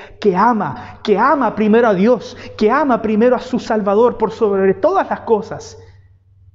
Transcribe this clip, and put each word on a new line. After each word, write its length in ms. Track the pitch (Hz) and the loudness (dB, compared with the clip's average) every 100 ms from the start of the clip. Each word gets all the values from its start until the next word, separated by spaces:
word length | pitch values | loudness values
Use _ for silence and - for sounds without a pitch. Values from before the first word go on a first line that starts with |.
| - - | -20 -4
que 160 | 208 180 | -2 2
ama, 640 | 226 220 160 - - - | 2 2 -4 -8 -16 -10
que 160 | - 196 | -2 0
ama 340 | 254 311 220 | 2 2 0
primero 340 | - 214 226 240 | 0 2 4 4
a 60 | |
Dios, 420 | 185 220 233 - - - - | 2 2 2 -2 -18 -16 -2
que 140 | 214 | 0
ama 320 | 269 277 226 | 2 0 0
primero 320 | 220 214 247 240 | 0 2 2 0
a 40 | |
su 200 | - 240 | -2 -6
Salvador 580 | - 220 196 202 233 233 | -2 -2 0 2 2 2
por 140 | 214 | -4
sobre 420 | - 214 196 190 | 0 0 2 0
todas 340 | 185 302 381 - | 2 0 0 -2
las 120 | 208 | -6
cosas. 580 | - 214 - 147 - - - - _ _ _ _ - | 0 -2 -2 -12 -14 -20 -20 -20 _ _ _ _ -20